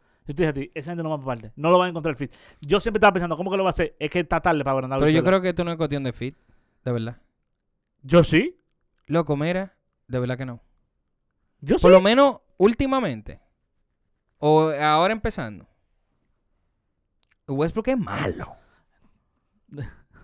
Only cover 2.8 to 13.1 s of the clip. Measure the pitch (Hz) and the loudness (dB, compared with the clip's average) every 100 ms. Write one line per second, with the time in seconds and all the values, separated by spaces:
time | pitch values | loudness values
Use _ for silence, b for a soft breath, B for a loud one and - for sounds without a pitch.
2.8 | 233 214 220 180 170 160 190 190 190 160 | 0 4 4 4 -2 -6 -4 -2 -2 -2
3.8 | 165 - 151 180 165 165 175 156 139 135 | -4 -4 -6 -4 -2 0 0 0 0 -2
4.8 | 131 135 147 160 160 190 185 175 170 165 | -2 0 2 2 2 2 0 -4 -4 -4
5.8 | 156 143 131 - 127 - _ _ _ _ | -4 -4 -6 -8 -10 -12 _ _ _ _
6.8 | - 120 113 117 _ _ _ _ _ _ | -6 -6 -6 -12 _ _ _ _ _ _
7.8 | _ _ 135 170 156 151 294 - _ _ | _ _ 4 4 6 4 0 -6 _ _
8.8 | _ _ - 156 151 143 156 185 190 _ | _ _ -6 -2 -2 -2 -2 -4 -8 _
9.8 | _ _ - 127 123 123 131 120 _ _ | _ _ -10 -6 -4 -6 -10 -14 _ _
10.8 | _ _ _ _ _ _ _ _ 139 285 | _ _ _ _ _ _ _ _ -2 4
11.8 | 180 185 190 240 277 233 _ - 190 233 | 8 8 8 4 4 2 _ 0 2 2
12.8 | 269 262 214 | -2 -2 -4